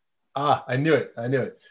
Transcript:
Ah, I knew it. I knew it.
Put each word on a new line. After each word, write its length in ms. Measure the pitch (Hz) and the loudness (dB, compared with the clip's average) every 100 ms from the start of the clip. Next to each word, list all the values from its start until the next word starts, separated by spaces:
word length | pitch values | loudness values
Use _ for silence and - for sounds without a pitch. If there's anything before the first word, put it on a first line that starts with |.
| _ _ _ 135 | _ _ _ -4
Ah, 280 | 147 127 - | 0 0 0
I 100 | 127 | -2
knew 160 | 156 | 2
it. 200 | 131 - - | 2 0 -8
I 100 | 123 | -4
knew 140 | 135 | -2
it. 200 | - - _ | -2 -8 _